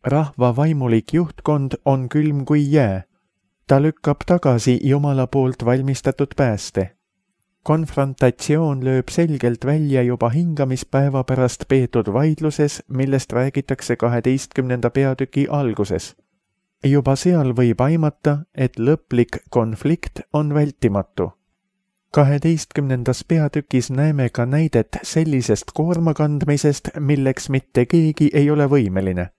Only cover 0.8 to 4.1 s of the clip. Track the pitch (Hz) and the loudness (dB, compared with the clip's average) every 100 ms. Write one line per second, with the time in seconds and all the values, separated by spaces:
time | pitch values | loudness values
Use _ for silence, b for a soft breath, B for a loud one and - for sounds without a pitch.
0.8 | 127 113 - 160 165 - - 147 135 131 | 2 0 2 -2 -2 -4 -2 -2 -2 -4
1.8 | 139 135 127 151 156 143 131 151 143 151 | 0 0 0 -2 0 -2 0 0 2 2
2.8 | 113 95 - _ _ _ _ _ - 139 | 2 -2 -8 _ _ _ _ _ 2 2
3.8 | 151 - 151 | 2 0 -4